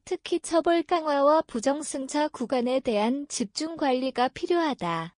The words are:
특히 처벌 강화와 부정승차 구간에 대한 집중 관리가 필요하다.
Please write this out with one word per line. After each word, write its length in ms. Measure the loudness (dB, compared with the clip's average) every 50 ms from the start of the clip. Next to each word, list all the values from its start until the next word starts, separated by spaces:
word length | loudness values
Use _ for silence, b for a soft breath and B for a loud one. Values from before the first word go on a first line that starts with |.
| _
특히 340 | -6 -8 -8 -4 -2 -4 -4
처벌 440 | -2 0 0 2 4 4 4 2 2
강화와 580 | 2 0 0 0 2 2 4 6 6 6 4
부정승차 880 | 2 0 -4 -4 0 0 0 -2 -2 -6 -6 -8 -6 -4 -2 0 0 -2
구간에 500 | -2 -4 -4 -2 0 0 0 0 0 0
대한 460 | 0 0 0 2 2 0 0 -2 -4 -6
집중 480 | -6 -6 -6 -6 -6 -6 -6 -6 -4
관리가 540 | -2 0 2 2 2 0 -2 0 0 0 0
필요하다. 840 | -2 -4 -2 0 0 2 2 0 -2 -2 -2 -2 -2 -2 -4 -6 -10